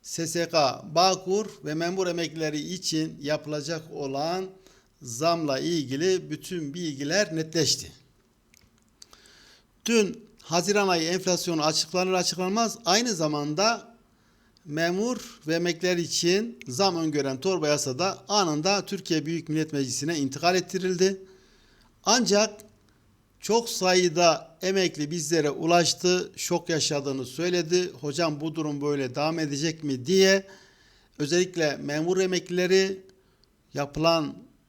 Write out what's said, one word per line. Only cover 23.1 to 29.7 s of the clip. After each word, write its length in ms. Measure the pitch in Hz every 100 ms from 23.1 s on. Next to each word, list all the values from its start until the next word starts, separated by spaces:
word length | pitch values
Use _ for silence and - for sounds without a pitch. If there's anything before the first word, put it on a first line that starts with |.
| _ _ _
çok 280 | - 220 233
sayıda 800 | - 185 180 180 160 175 151 - -
emekli 500 | 185 196 180 - 147
bizlere 380 | 170 147 165 147
ulaştı, 840 | 139 160 175 170 - 180 180 - -
şok 340 | - 175 170
yaşadığını 560 | 160 - 147 139 131 123
söyledi. 680 | - 175 180 156 180 180 127
"Hocam 400 | 147 143 165 147
bu 140 | 156 156
durum 260 | 151 147
böyle 340 | 147 143 131 131
devam 240 | 151 165
edecek 440 | 156 139 160